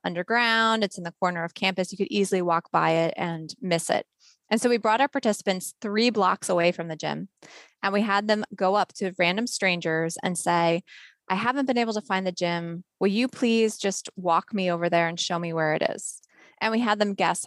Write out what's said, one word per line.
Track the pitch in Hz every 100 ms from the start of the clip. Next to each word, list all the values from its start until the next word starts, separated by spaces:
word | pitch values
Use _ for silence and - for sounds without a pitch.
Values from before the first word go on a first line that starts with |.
underground. | 175 175 175 233 233 226 226 220
It's | 196 -
in |
the | 170 -
corner | 180 170
of | 170
campus. | - 190 190 185
You | 185
could | 196
easily | 208 190 185
walk | 175 165 -
by | 165 160
it | 165 165 -
and | 175 165 160 -
miss | 185 170 -
it. | - - _ _ _ -
And | 220
so | 240
we | 233
brought | 214 226
our | 269
participants | 269 233 202 - 185 - -
three | 214 208 240
blocks | 220 185 190 -
away | 175 170
from | 175 165
the | 160
gym, | 151 147 190 _ - - - _
and | 196
we | 202
had | 214 202 208
them | 214 -
go | 196 190 208
up | 185
to | - 190 185
random | 175 196 240
strangers | - 190 175 165 160 165 -
and | - 175
say, | - 175 170 170 - - - _ -
"I |
haven't | 190 233 269 269
been | 240
able | 226
to | 208
find | - 190 185
the |
gym. | 180 175 170 170 170 - -
Will | 196
you | 208 254
please | - 240 226 220 -
just | 202 - - -
walk | 180 165 -
me | 202 180
over | 170 170
there | 175 165
and | 170
show | - 170
me | 170
where | 165 156
it | 156 -
is?" | - - - _ _ - -
And | 220
we | 220
had | 233 208
them | 208
guess | 196 170 175